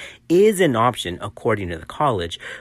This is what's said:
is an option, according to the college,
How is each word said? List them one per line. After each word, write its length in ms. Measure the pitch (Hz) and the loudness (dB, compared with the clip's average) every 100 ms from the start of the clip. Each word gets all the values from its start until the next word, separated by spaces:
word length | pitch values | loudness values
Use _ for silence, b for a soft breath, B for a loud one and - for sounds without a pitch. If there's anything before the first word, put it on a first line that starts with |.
| B B - | B B 0
is 320 | 170 214 185 | 4 6 4
an 160 | 170 117 | 2 4
option, 400 | 120 107 87 87 | 2 0 -8 -8
according 480 | 107 - 120 104 87 | -10 -6 -2 -2 -4
to 80 | 87 | -8
the 80 | - | -10
college, 520 | - 147 104 87 - B B | -2 0 0 -4 -10 B B